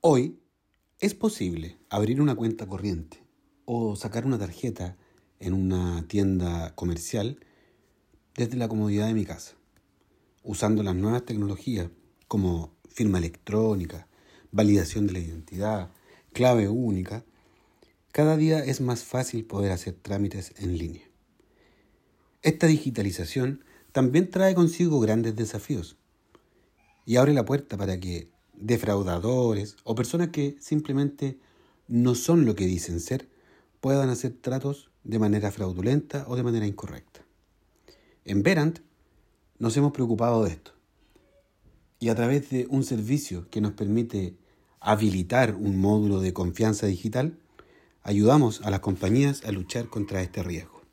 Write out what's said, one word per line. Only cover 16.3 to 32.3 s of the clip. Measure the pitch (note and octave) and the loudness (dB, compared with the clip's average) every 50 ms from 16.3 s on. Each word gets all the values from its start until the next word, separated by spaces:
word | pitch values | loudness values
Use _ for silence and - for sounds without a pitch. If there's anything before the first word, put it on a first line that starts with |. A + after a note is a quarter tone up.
clave | _ - B2 B2+ B2 A#2 G#2 G2 | _ 4 4 6 6 6 4 2
única. | G#2+ B2 B2+ A2+ G2 F#2 F2+ F2 G2+ A2+ - _ _ _ _ _ _ _ _ _ _ _ _ _ _ _ _ _ _ | 0 0 0 0 -2 -2 -4 -6 -10 -12 -14 _ _ _ _ _ _ _ _ _ _ _ _ _ _ _ _ _ _
Cada | - D3+ D#3 D#3 | 2 4 4 4
día | D#3 D#3 D#3+ D#3+ D#3 C#3 | 4 4 4 2 2 0
es | C3 C3+ - | -2 -2 -2
más | C3+ B2 A#2+ A2+ - | -2 -2 -2 -4 -6
fácil | - - B2+ B2+ B2+ - A#2 A2 | -6 -4 -4 -4 -4 -6 -8 -8
poder | - F#2+ G2 G2+ G2 F#2 | -6 -4 -2 -2 -2 -2
hacer | F2 - F#2+ F2 | -2 -4 -10 -12
trámites | - _ - G2+ G2+ G2+ G2 - F#2+ F2 - - - | -12 _ -6 -2 -2 -2 -2 -4 -8 -12 -12 -14 -8
en | - F2+ F2+ | -4 -4 -4
línea. | E2 E2+ D#2+ E2+ - - _ _ _ _ _ _ _ _ _ _ _ _ _ _ _ _ _ _ _ _ _ _ _ _ _ _ _ | -2 -4 -6 -8 -12 -18 _ _ _ _ _ _ _ _ _ _ _ _ _ _ _ _ _ _ _ _ _ _ _ _ _ _ _
Esta | - D#3 D#3 - - | 0 0 2 4 4
digitalización | E3 D#3 D3+ - C#3 A#2 G#2+ G2 G2 F#2 - F2 E2 - C3+ B2 C3 C#3+ - _ _ - _ _ _ | 4 4 4 0 -4 -4 -2 -4 -4 -4 -6 -8 -6 -4 -2 -2 -2 -4 -8 _ _ -20 _ _ _
también | _ C3+ C3 B2+ C3 E3+ F#3+ F#3 | _ 2 2 4 4 2 2 2
trae | - F#3+ F#3+ F#3+ F#3 | 0 2 2 4 6
consigo | F3 E3+ D#3+ E3 - F3 E3+ D#3 C3+ | 6 4 4 4 2 0 2 4 2
grandes | A2+ G#2+ A2 A2+ A#2 A#2 A2 | 2 2 2 2 0 -2 -2
desafíos | A2 A#2 G#2 - G#2 - - D3+ G#2 D#2+ - - _ _ _ _ _ _ _ _ - _ _ _ _ _ _ _ _ _ _ _ _ _ | -4 -6 -6 -6 -10 -6 -6 -6 -6 -6 -10 -16 _ _ _ _ _ _ _ _ -20 _ _ _ _ _ _ _ _ _ _ _ _ _
y | - A2+ | 2 4
abre | B2 C3 C#3+ D3 | 6 6 6 4
la | C3+ A2+ | 2 2
puerta | - C3+ C#3 - _ - | 0 -2 -2 -2 _ -8
para | F#2+ F#2+ F#2+ F#2 F2+ | -6 -4 -4 -4 -4
que | F2+ F2+ F2 E2+ - - _ _ _ _ _ - | -6 -8 -8 -8 -10 -12 _ _ _ _ _ -12
defraudadores | G2+ G#2+ A#2+ A2 - G#2+ G2+ G2 G2 F#2 F2 F2 F2+ A2+ B2+ B2+ B2 A#2 G#2+ G2+ G2+ G#2 - _ _ | 0 0 0 2 2 0 0 0 0 0 -2 -2 0 0 2 2 2 2 0 0 -4 -6 -12 _ _
o | - A2+ | -6 -2
personas | A#2 A#2+ - - E3+ F3 D#3 | -2 -2 -2 0 -2 -2 0
que | E3+ D3+ C#3+ C#3+ C#3+ - | -2 -4 -4 -4 -4 -10
simplemente | - - D#3 D3+ D3+ - C3+ C#3 C#3+ C#3 C#3+ - C#3+ C3+ C#3 - _ _ _ _ _ _ _ _ _ | -6 -2 -2 -2 -2 0 -2 0 0 -2 -2 -4 -6 -6 -6 -10 _ _ _ _ _ _ _ _ _
no | - A#2+ A#2+ B2 B2+ B2 | 0 2 4 4 4 2
son | B2 - - | 2 2 4